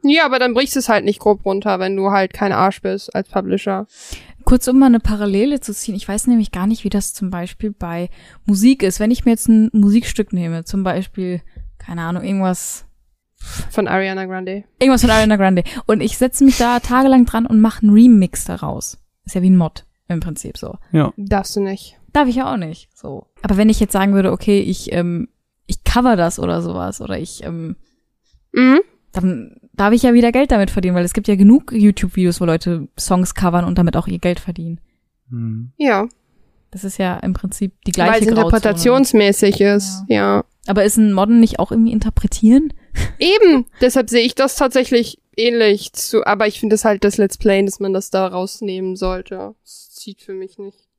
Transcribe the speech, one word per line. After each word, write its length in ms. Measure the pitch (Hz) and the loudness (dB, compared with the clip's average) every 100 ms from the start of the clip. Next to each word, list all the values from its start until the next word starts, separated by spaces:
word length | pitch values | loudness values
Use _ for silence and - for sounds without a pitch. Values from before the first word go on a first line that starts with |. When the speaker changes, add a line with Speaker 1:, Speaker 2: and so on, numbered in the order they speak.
Speaker 1:
Ja, 220 | 277 302 302 | 4 2 2
aber 120 | 254 | 2
dann 140 | 247 | 0
brichst 220 | 233 277 - | 0 -2 -4
du 40 | |
es 100 | 240 | 0
halt 160 | 214 196 | 0 0
nicht 140 | 202 | -2
grob 260 | - 196 - | 0 0 -2
runter, 340 | 196 202 185 | -4 -2 -4
wenn 160 | 185 196 | -4 -2
du 140 | 190 | 0
halt 220 | 196 190 | 0 -2
kein 180 | - 208 | -4 -4
Arsch 300 | 117 190 196 | 0 0 -2
bist 320 | 190 190 - - | -8 -8 -8 -8
als 140 | 190 | -6
Publisher. 560 | 202 185 190 - 190 208 _ - - - - - | -6 -4 -4 -4 -6 -8 _ -18 -18 -18 -6 2
Speaker 2:
Kurz, 220 | 254 - | 2 4
um 120 | 254 | 4
mal 80 | 269 | 6
eine 120 | 233 | 4
Parallele 600 | - 208 202 196 247 285 | 2 -2 -2 0 0 -2
zu 120 | - | -6
ziehen, 200 | 208 - 196 | -12 -10 -10
ich 120 | - | -8
weiß 180 | 202 247 | -6 0
nämlich 260 | 240 208 | 0 0
gar 140 | 180 190 | -4 -4
nicht, 180 | 226 | -2
wie 60 | 202 | -2
das 240 | 202 196 | -4 -4
zum 160 | - 185 | -8 -8
Beispiel 420 | 180 175 - 214 | -6 -10 -8 -10
bei 380 | 208 175 170 180 - - - - | -8 -10 -8 -10 -12 -20 -14 -4
Musik 360 | 196 220 269 | 2 4 4
ist. 180 | 190 - | 0 0
Wenn 120 | 214 | -2
ich 140 | 247 - | 0 0
mir 60 | |
jetzt 160 | 226 - | 0 2
ein 220 | 220 220 | 4 4
Musikstück 600 | 220 202 214 - - 208 | 2 4 2 0 -6 -4
nehme, 300 | 180 170 165 | -4 -6 -8
zum 200 | 165 196 | -6 -6
Beispiel, 580 | 190 165 190 - 185 175 - - - - | -4 -4 -6 -8 -8 -8 -12 -18 -18 -18
keine 240 | - 170 | -14 -10
Ahnung, 220 | 165 180 | -8 -8
irgendwas 600 | 190 196 190 180 - - - _ _ _ _ _ - - - | -4 -2 -2 -4 -8 -14 -18 _ _ _ _ _ -16 -10 -6
Speaker 1:
Von 180 | - 202 | -4 -2
Ariana 380 | 190 190 190 185 | -2 -4 -6 -8
Grande. 380 | 185 185 196 202 _ | -10 -10 -10 -12 _
Speaker 2:
Irgendwas 220 | 262 254 | 4 4
von 80 | 240 | 4
Ariana 260 | 220 214 214 | 4 4 4
Grande. 280 | 190 185 170 - - | 4 2 -2 -8 -2
Und 140 | 214 | 0
ich 160 | 214 - | 0 -2
setze 260 | 254 - | -2 4
mich 140 | 269 254 | 4 4
da 220 | 240 240 | 2 0
tagelang 460 | - 247 269 262 240 | 0 2 4 4 4
dran 200 | 226 233 | 2 0
und 140 | 220 | 2
mache 220 | 220 - | 2 2
einen 120 | 214 | 4
Remix 520 | 208 247 220 180 - - | 8 8 8 4 -2 -8
daraus. 540 | 175 147 - - - _ _ - | -8 -8 -8 -10 -14 _ _ -10
Ist 100 | 196 | -2
ja 60 | |
wie 80 | 185 | 4
ein 80 | 185 | 4
Mod 280 | 160 - _ _ _ | 2 -4 _ _ _
im 120 | 170 | -8
Prinzip 380 | 170 151 - - | -8 -10 -14 -14
so. 180 | - - - | -14 -16 -4
Speaker 3:
Ja. 220 | 160 143 - | 0 0 -4
Speaker 1:
Darfst 380 | 202 202 190 - | -4 -2 -2 -6
du 60 | |
nicht. 360 | 196 196 - _ _ | -6 -6 -14 _ _
Speaker 2:
Darf 160 | 294 277 | 0 0
ich 80 | 240 | 0
ja 160 | 262 | -4
auch 60 | 247 | -6
nicht. 320 | 165 160 _ | -8 -12 _
So. 340 | _ - 139 - _ | _ -16 -16 -18 _
Aber 160 | 196 196 | -2 2
wenn 120 | 214 | 4
ich 100 | 220 | 2
jetzt 140 | 208 | 0
sagen 200 | 202 196 | 0 0
würde, 180 | 196 190 | 2 0
okay, 280 | 180 - 202 | -2 0 0
ich, 320 | - 185 - | 0 -6 -6
ähm, 380 | - 175 170 - _ _ _ _ | -6 -4 -6 -8 _ _ _ _
ich 160 | - | -6
cover 320 | - 240 247 214 | -2 2 2 2
das 220 | 170 - | 0 -2
oder 220 | 175 165 | -4 -4
sowas, 400 | 170 180 - - | -6 -8 -8 -10
oder 160 | - - | -10 -10
ich, 260 | - - | -10 -14
ähm, 340 | - 165 165 - _ _ _ _ _ _ _ | -12 -12 -10 -14 _ _ _ _ _ _ _
Speaker 1:
Mhm. 280 | - 254 277 403 _ _ | 0 4 4 2 _ _
Speaker 2:
dann 420 | - 185 160 - _ _ | -4 -2 -4 -10 _ _
darf 200 | - 202 | -2 2
ich 100 | 233 | 4
ja 100 | 247 | 6
wieder 200 | 240 233 | 4 4
Geld 180 | 240 277 | 2 2
damit 180 | 226 196 | 2 2
verdienen, 260 | 202 180 180 | 0 -2 0
weil 100 | 175 | -2
es 80 | |
gibt 160 | - 208 | -4 -2
ja 60 | 202 | 4
genug 360 | 202 262 - | 6 6 4
YouTube-Videos, 680 | 233 208 196 185 - 180 - | 2 2 2 -4 -2 -2 0
wo 40 | 170 | 0
Leute 440 | 165 180 170 139 - | -2 -2 -6 -8 -12
Songs 340 | - 185 180 - | -2 0 0 0
covern 280 | 180 175 | 0 0
und 140 | 175 175 | 0 0
damit 180 | 170 160 | 0 0
auch 120 | - | -4
ihr 120 | 170 | -4
Geld 220 | 175 175 | -4 -4
verdienen. 400 | - 175 165 170 - _ _ _ _ | -6 -10 -10 -12 -16 _ _ _ _
Speaker 3:
Mhm. 420 | 123 113 110 120 _ | -10 -8 -8 -12 _
Speaker 1:
Ja. 300 | 294 208 226 _ _ _ _ _ _ | 0 0 -2 _ _ _ _ _ _
Speaker 2:
Das 120 | 190 | -12
ist 140 | 190 - | -12 -6
ja 200 | 185 180 | -6 -4
im 160 | - | -6
Prinzip 400 | 185 190 - 196 _ - | -6 -6 -6 -8 _ -8
die 40 | |
gleiche 200 | 175 175 | 0 2
Speaker 1:
Weil 80 | 226 | 4
es 80 | 220 | 2
Speaker 2:
Grauzone. 160 | 226 170 | 2 2
Speaker 1:
interpretationsmäßig 1160 | 165 214 202 240 254 269 226 202 202 202 202 | 2 0 0 2 4 4 4 4 4 2 2
ist, 420 | 202 202 196 190 196 | 2 2 -2 -12 -4
Speaker 2:
Ja. 60 | 208 | -2
Speaker 1:
ja. 280 | 196 202 - _ - | 0 0 -4 _ -4
Speaker 2:
Aber 160 | 196 | 0
ist 140 | 202 226 | 2 4
ein 160 | 214 | 2
Modden 260 | 190 202 233 | 2 4 4
nicht 180 | 226 - | 4 2
auch 120 | 185 | -2
irgendwie 200 | 233 226 | 0 0
interpretieren? 800 | 226 214 - - - 220 254 311 - _ - - - | 0 -2 -2 -2 2 4 4 2 -8 _ -4 -4 0
Speaker 1:
Eben. 480 | 320 415 392 285 240 _ | 2 4 6 4 0 _
Deshalb 300 | 254 262 233 | 0 2 0
sehe 140 | 240 | 2
ich 120 | 233 - | 0 0
das 200 | 269 - | -2 0
tatsächlich 600 | 269 254 240 240 233 - _ - | 0 0 0 0 -2 -8 _ -2
ähnlich 580 | 233 233 220 202 - | 0 2 2 2 -4
zu, 320 | - - 220 - | -10 -4 -2 0
aber 200 | 170 214 | 0 -2
ich 120 | - | -2
finde 160 | 214 214 | -2 0
es 100 | 226 | 0
halt 180 | 202 | 0
das 140 | 202 202 | 0 0
Let's 200 | 202 - | -2 0
Playen, 280 | 214 196 196 | 0 2 0
dass 140 | - | -4
man 140 | 196 | -4
das 180 | 190 196 | -4 -4
da 160 | 190 190 | -4 -4
rausnehmen 680 | 180 185 - 208 190 185 185 | -6 -10 -10 -10 -8 -8 -6
sollte. 600 | 185 185 190 190 196 220 | -6 -8 -10 -14 -14 -18
Das 260 | _ - - - | _ -20 -20 -20
zieht 260 | - 196 | -20 -20
für 120 | _ | _
mich 260 | 190 190 _ | -16 -16 _
nicht. 180 | 196 _ _ | -20 _ _